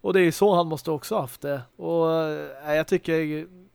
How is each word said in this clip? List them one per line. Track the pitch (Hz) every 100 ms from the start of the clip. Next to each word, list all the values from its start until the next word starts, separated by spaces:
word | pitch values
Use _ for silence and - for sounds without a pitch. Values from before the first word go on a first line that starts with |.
Och | 202
det | 190
är |
ju | 175
så | - 202 175
han | 170
måste | 156 -
också | 151 - 220
haft | 131 -
det. | 143 139 120 -
Och, | 170 165 160
eh, | 160 160 151 147 135 151 151
jag | 160
tycker | 180 - 160
ju | 156 151 170 185 185